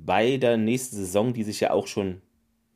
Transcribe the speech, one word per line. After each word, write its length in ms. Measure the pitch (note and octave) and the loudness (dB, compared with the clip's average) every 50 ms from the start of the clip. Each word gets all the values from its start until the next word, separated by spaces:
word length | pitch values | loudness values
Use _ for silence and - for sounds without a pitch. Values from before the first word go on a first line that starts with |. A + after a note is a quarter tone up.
| E2 | -2
bei 320 | - F2+ G2+ A2 B2 C#3 | 0 2 2 4 2 2
der 180 | C3 C3+ A#2 A#2+ | 2 2 2 2
nächsten 400 | A2+ A2 A2 A#2+ B2+ B2+ - - | 2 2 2 0 -2 -4 -6 -8
Saison, 380 | G2+ G2 F2+ F2+ G2+ A2 B2+ A#2+ | -8 -6 0 0 2 2 2 0
die 100 | A#2 G#2+ | -2 -4
sich 160 | G#2+ G2 - | -4 -2 0
ja 120 | G#2 - | 0 2
auch 160 | - G2+ G2 | 2 0 0
schon 340 | - - A2+ G2 F#2+ F2+ F#2 _ _ _ _ _ _ _ _ _ _ _ | -2 -4 -4 -4 -4 -4 -8 _ _ _ _ _ _ _ _ _ _ _